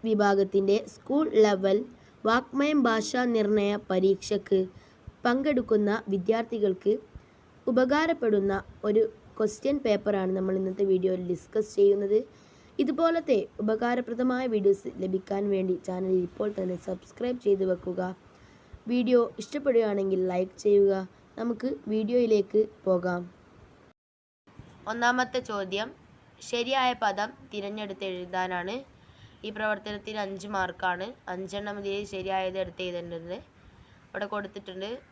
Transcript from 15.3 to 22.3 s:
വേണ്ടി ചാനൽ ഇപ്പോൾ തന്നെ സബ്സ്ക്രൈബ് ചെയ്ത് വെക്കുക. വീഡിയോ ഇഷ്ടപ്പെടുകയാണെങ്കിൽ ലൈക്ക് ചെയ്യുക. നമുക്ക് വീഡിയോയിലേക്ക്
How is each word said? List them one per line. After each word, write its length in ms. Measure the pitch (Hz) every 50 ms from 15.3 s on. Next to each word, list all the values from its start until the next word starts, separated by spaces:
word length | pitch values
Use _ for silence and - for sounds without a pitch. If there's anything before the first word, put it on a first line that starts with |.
| 196 196 202 202 196
വേണ്ടി 220 | 190 185 180 185 180 - -
ചാനൽ 260 | 185 185 190 190 185 185 180 175
ഇപ്പോൾ 200 | - - 214 208 208 196
തന്നെ 180 | 185 185 180 175 -
സബ്സ്ക്രൈബ് 560 | - 185 185 - - - - 240 247 247 247 -
ചെയ്ത് 220 | 208 202 190 190 185 180
വെക്കുക. 420 | 180 - 185 180 185 185 185 185 - - - - - - - - - - - - - _ 226 247
വീഡിയോ 280 | 247 240 233 247 240 233 - - - 208
ഇഷ്ടപ്പെടുകയാണെങ്കിൽ 800 | - - 294 285 285 240 226 220 214 202 202 196 190 190 185 185 185 180
ലൈക്ക് 240 | 180 185 185 - - -
ചെയ്യുക. 400 | 208 202 202 202 196 196 190 185 185 - - - _ - -
നമുക്ക് 320 | 226 240 233 220 - 262 277 - - 208 214
വീഡിയോയിലേക്ക് 680 | 220 220 208 240 247 240 226